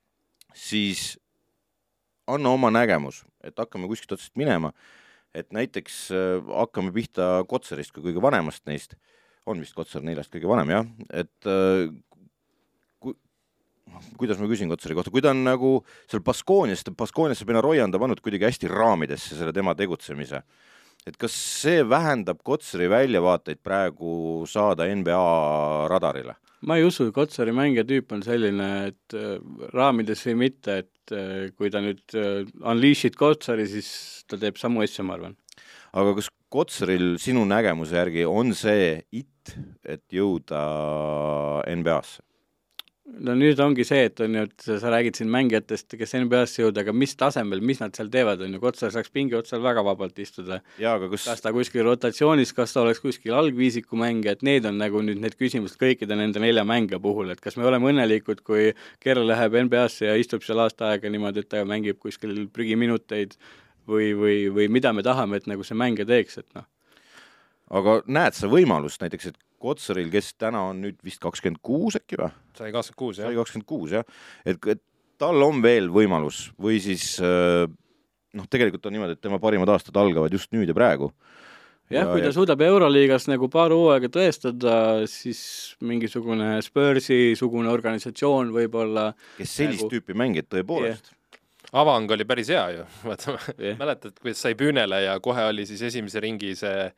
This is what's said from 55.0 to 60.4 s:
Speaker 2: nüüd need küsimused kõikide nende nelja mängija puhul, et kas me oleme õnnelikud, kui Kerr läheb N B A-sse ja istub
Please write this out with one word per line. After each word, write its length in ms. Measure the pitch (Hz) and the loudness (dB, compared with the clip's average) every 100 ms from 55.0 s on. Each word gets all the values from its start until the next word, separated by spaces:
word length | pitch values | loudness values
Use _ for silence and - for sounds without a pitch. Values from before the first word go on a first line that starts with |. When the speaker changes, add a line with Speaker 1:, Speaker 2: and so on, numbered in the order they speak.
Speaker 2:
nüüd 160 | 107 101 110 | -2 -2 -6
need 80 | - | -2
küsimused 400 | 131 120 98 - | -2 -2 -6 0
kõikide 320 | 131 123 104 104 | 2 2 -2 -2
nende 160 | 107 104 | -2 0
nelja 220 | 113 113 104 | 2 2 2
mängija 320 | 120 107 92 | 2 0 -2
puhul, 320 | 101 104 92 | -2 -2 -4
et 80 | 87 | -8
kas 160 | 101 - | -10 -2
me 80 | 120 | 2
oleme 240 | 127 127 143 | 4 4 4
õnnelikud, 500 | 117 110 - 107 - | 4 2 0 -6 -2
kui 300 | 107 107 101 - - | 2 2 0 -6 -6
Kerr 240 | - 127 113 | 0 2 2
läheb 320 | 113 113 117 123 | 2 2 2 2
N 80 | |
B 80 | 123 | 2
A-sse 240 | 120 - 107 | 2 0 0
ja 80 | |
istub 320 | 110 120 113 | 2 0 -4